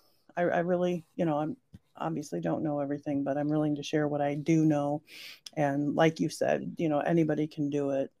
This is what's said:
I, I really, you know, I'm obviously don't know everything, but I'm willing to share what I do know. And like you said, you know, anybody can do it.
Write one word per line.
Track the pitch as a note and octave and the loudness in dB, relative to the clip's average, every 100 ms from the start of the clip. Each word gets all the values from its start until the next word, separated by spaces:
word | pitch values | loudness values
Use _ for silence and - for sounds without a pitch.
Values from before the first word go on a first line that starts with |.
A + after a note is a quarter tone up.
| _ _ _ - | _ _ _ -2
I, | |
I | F3 F3 | 0 2
really, | E3+ F3 F3+ F3+ - - | 2 2 0 -2 -6 -2
you | E3+ | 0
know, | D3 | 0
I'm | D#3 - _ - _ - | -2 -6 _ -20 _ -8
obviously | D#3+ D#3+ D3+ F3 | -6 -4 -6 -6
don't | E3 D3 | -2 -2
know | D#3 D3 | -2 -2
everything, | C#3 C#3+ D3+ C#3+ C#3 | -4 -4 -4 -2 -2
but | C#3 | -2
I'm | D3 | 0
willing | D3+ D3+ C#3+ | 0 0 -2
to | |
share | C#3+ D#3 D3 | -2 0 0
what | D3 | 0
I | C#3+ D3 | -2 -2
do | D3 D#3+ D#3 | 2 4 4
know. | D3 C#3+ D3 - - - - - - | 4 0 -2 -6 -18 -18 -20 -8 -2
And | C#3+ C#3 D3 D#3 | 0 0 0 4
like | D#3+ D#3+ | 4 4
you | D#3+ | -2
said, | - C3 D3 F3 F3 | 0 2 2 -2 -2
you | E3 | 0
know, | C#3+ | 0
anybody | - E3+ D#3 D3 D#3 | 2 2 2 0 -2
can | - C#3+ | -4 -2
do | C#3+ C#3 | 0 0
it. | C3+ - _ | -2 -4 _